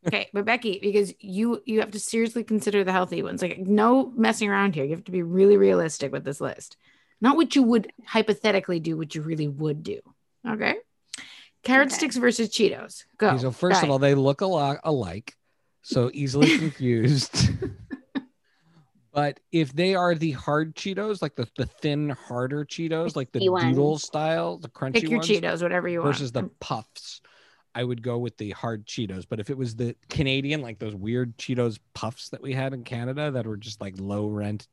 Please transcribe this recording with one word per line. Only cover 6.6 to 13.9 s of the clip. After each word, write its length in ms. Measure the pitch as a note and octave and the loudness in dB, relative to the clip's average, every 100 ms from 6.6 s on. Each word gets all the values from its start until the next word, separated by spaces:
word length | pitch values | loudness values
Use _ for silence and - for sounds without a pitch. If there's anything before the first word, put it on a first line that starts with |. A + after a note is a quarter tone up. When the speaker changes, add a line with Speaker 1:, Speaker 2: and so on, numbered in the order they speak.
| - - _ _ _ _ | -16 -20 _ _ _ _
Speaker 1:
Not 140 | A3+ C#4+ | 2 4
what 180 | D#4 C#4+ | 4 4
you 60 | |
would 280 | A#3+ A#3 G3 - | 4 4 0 -14
hypothetically 760 | - A3+ G#3+ G#3 A3 G3 - F3 | -2 0 2 2 2 2 0 -4
do, 180 | D#3+ D#3+ | -2 -4
what 160 | D#3 | -4
you 80 | D#3+ | -6
really 260 | D3+ D#3+ D3 | -6 -4 -4
would 340 | C#3 D#3 D3+ | -2 -4 -4
do. 180 | E3 G3+ - _ _ _ A#3+ | -6 -10 -10 _ _ _ -8
Okay? 280 | A3 - G4+ A#4+ _ _ - - - - _ | -2 0 -2 -6 _ _ -18 -18 -20 -20 _
Carrot 260 | - C4 C#4 | 2 4 4
Speaker 2:
Okay. 80 | - | 2
Speaker 1:
sticks 200 | D#4 B3+ | -2 2
versus 320 | A#3+ A#3 A3 | 2 2 -2
Cheetos. 540 | - G#3+ - - - - _ | 2 2 2 -12 -18 -20 _
Go. 100 | G#3+ | 2
Speaker 3:
Okay, 100 | C3+ | 4
so 120 | B2+ | 0
first 320 | A#2+ F3 F#3+ | 0 4 4
of 60 | |
Speaker 1:
Guy. 40 | D#3+ | 4